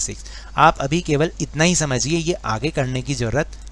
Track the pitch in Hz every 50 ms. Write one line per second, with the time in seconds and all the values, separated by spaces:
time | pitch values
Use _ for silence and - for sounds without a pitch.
0 | - - 107 - - - - - - - - 135 147 165 165 - 139 135 160 175
1 | - - 147 139 160 175 - - 151 - - 147 160 180 180 - 160 139 127 120
2 | 117 143 165 165 156 170 180 - - 110 110 110 131 - - 151 131 127 127 127
3 | 110 135 143 117 120 113 113 143 165 - - - - -